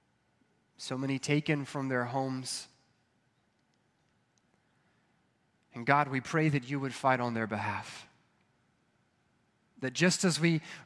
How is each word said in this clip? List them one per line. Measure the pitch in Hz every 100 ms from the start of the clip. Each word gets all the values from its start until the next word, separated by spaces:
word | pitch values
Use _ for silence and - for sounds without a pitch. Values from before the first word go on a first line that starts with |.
| _ _ _ _ _ _ _ -
so | - 131
many | 139 135
taken | - 147 156 143 135
from | 143 135
their | 127 123
homes. | 135 135 131 127 - - _ _ _ _ _ _ _ _ _ _ _ _ _ _ _ _ _ _ _ _ _ _ _ _ _ _ _ _ _ _
And | 123
God, | 117 143 143
we | 131
pray | - 160 156
that | 143 123
you | 143
would | 135
fight | - 135 127
on | 120
their | 113 107
behalf. | 107 104 98 - - - _ _ _ _ _ _ _ _ _ _ _ _ _ _ _ _ -
That | 131
just | 127 175 -
as | 185 147
we | 170 156 - -